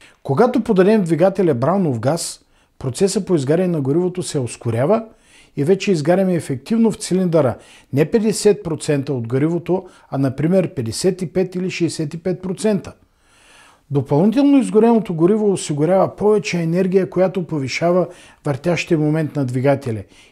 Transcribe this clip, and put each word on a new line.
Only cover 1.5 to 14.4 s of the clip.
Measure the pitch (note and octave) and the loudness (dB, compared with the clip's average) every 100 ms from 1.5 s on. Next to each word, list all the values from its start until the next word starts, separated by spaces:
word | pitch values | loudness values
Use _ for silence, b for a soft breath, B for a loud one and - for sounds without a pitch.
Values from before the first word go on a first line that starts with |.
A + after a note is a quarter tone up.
браунов | B2 C3+ G3 E3 A#2 | 2 0 0 0 0
газ, | B2+ E3 - - _ _ _ - | -2 -2 -4 -12 _ _ _ -10
процесът | C3 - F#3+ G#3 F#3 | -8 -2 0 0 0
по | E3+ | 0
изгаряне | C3 E3 F3+ | 2 0 0
на | D#3+ | 0
горивото | C3+ D#3+ F3+ F3+ | 0 0 0 -4
се | E3+ D3 | -6 -4
ускорява | B2 - A#2+ A2+ C#3+ A3+ - b b b b b | -6 -6 -4 0 2 0 -2 b b b b b
и | |
вече | C#3+ F#3+ G#3 | 0 0 0
изгаряме | E3+ D3 F#3 F#3+ E3+ | 0 2 2 2 0
ефективно | - C3 - A3+ A3+ | -4 -8 -2 0 2
в | - | 0
цилиндъра | - F#3 F#3 D#3+ C3 G2+ B B B | -2 -2 2 2 2 -2 B B B
не | C3 D#3 | 0 2
петдесет | A#3 G#3+ - G#3 G3+ | 2 0 2 2 2
процента | E3+ D3+ - C#3+ C3+ | -2 -6 -2 -2 -2
от | C3 A2+ | -4 -2
горивото, | C3 D#3 E3+ E3+ F#3 - B B | 0 0 -2 -2 -4 -4 B B
а | C3+ | -2
например | C#3 C3 D#3+ F#3+ - | -2 0 0 2 0
петдесет | - A2+ - F#3 F#3 | -2 -6 -2 -2 -2
и | F3 | -4
пет | F#3 F#3 F#3 | -2 -2 -4
или | F#3 | -6
шестдесет | - E3 - D3+ | -2 -4 -4 -8
и | E3 | -6
пет | F#3+ F3+ | -6 -6
процента. | F#3+ F#3 G#3+ G3+ - - _ b b b b b b b b | -6 -4 0 -2 -4 -16 _ b b b b b b b b
Допълнително | C#3 - C#3+ G#3 A#3 | -4 0 2 2 4